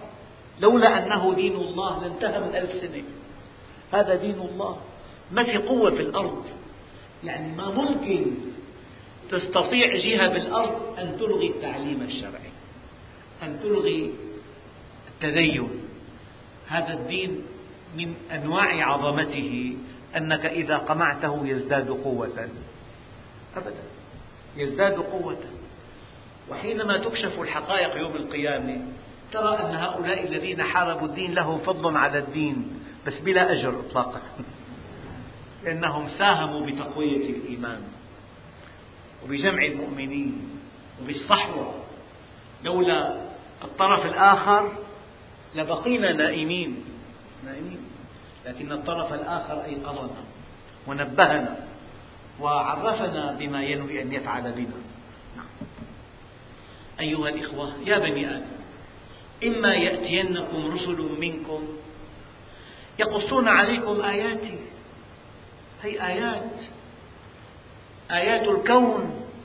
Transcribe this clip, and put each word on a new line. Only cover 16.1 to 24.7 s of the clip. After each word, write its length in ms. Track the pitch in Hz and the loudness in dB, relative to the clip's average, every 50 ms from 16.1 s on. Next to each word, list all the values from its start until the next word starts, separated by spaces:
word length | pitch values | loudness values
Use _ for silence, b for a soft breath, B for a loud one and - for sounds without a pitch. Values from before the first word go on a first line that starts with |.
| - - - - - - - - - - - - | -18 -18 -20 -20 -20 -20 -20 -20 -20 -18 -10 -4
هذا 260 | 151 170 170 160 165 | -2 -2 -2 -2 -2
الدين 480 | 160 156 - 185 185 185 180 156 - - - - - - - - - - - 165 | -4 -4 -4 -4 -2 -2 -2 -4 -6 -8 -10 -14 -16 -16 -18 -18 -18 -18 -12 -10
من 200 | 160 175 170 170 - - - | -8 -6 -6 -8 -8 -10 -10
أنواع 600 | 165 151 143 151 165 190 202 - 175 160 147 127 | -8 -4 -2 0 2 4 4 4 4 4 4 4
عظمته 840 | 139 143 147 147 143 151 156 147 143 143 131 - 123 123 123 127 127 - B B B B B - - 165 | 4 4 2 2 2 2 0 0 -2 -2 -2 -2 -2 -2 -2 -2 -4 -6 B B B B B -6 -4 -2
أنك 280 | 156 160 156 147 156 | 0 2 0 0 0
إذا 320 | 160 165 165 160 151 156 139 | 0 -2 -2 0 2 0 0
قمعته 680 | - - 156 160 170 147 143 143 - 147 147 147 143 135 | 2 0 2 4 4 2 2 2 0 -2 0 0 0 0
يزداد 420 | 135 127 - - 143 135 131 135 | 0 -2 0 2 2 2 2 0
قوة، 600 | 131 - - 139 123 117 113 107 - 117 113 - - - - - - - - - - - - - - - - - - - - - - 196 | -2 -2 -2 -2 0 0 -2 -4 -6 -6 -8 -8 -10 -12 -14 -14 -16 -18 -18 -18 -18 -20 -20 -18 -18 -18 -18 -18 -18 -18 -18 -12 -10 -10
أبدا 260 | 180 - - - 107 - - - - - - - - - - - - - - 147 | -8 -8 -10 -12 -12 -14 -16 -18 -18 -18 -18 -16 -16 -18 -18 -18 -20 -14 -6 -4
يزداد 360 | 143 139 | -4 -2